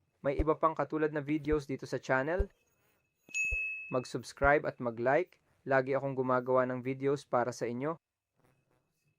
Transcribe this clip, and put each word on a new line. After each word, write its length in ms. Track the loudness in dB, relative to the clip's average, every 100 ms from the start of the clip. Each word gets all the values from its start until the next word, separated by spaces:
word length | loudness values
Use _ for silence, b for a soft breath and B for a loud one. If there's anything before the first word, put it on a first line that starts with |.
| _ _
May 160 | -2 0
iba 160 | 2 4
pang 160 | 2
katulad 400 | 2 -2 0 0
na 80 | 0
videos 480 | -2 -2 0 0 0
dito 160 | -8
sa 160 | -4 -6
channel. 480 | 0 0 2 0 -2 _ _ _ _ _ _ _ _ -6 -4 -4 -6 -10 -6
Mag-subscribe 720 | -6 -4 -10 -10 2 4 4
at 160 | 2 -6
mag-like. 560 | -6 -2 2 2 0 _ _ _ 0
Lagi 240 | 0 2
akong 240 | 0 -2 -2
gumagawa 480 | 2 2 4 2
ng 160 | 2 -2
videos 480 | -4 -2 -2 -2 0
para 240 | 0 0
sa 160 | -2 -4
inyo. 320 | -4 -4 -6 _ _ _ _ _ _ _ _ _ _ _